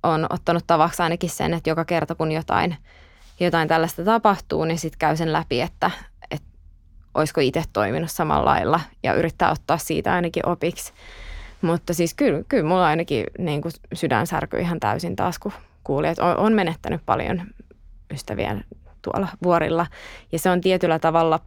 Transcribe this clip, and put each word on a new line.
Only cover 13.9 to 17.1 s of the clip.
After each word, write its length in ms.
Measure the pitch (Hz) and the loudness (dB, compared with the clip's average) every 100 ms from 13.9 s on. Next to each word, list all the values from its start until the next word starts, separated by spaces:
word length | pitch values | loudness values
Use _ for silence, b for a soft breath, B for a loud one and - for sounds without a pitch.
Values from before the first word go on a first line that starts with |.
sydän 340 | 180 170 110 160 | -4 0 2 2
särkyi 340 | 160 151 - | -2 -2 -2
ihan 180 | 170 165 | -2 -2
täysin 360 | 107 107 170 - | -2 -2 -4 -2
taas, 240 | 185 170 | -2 -2
kun 140 | 208 - B B | -10 -12 B B
kuuli, 240 | - 143 156 | -4 -2 -2
että 180 | 165 175 | 0 0
on, 120 | - | 2
on 160 | 214 | 2
menettänyt 480 | 220 180 165 - 170 | 2 0 -4 -6 -6
paljon 360 | - | -2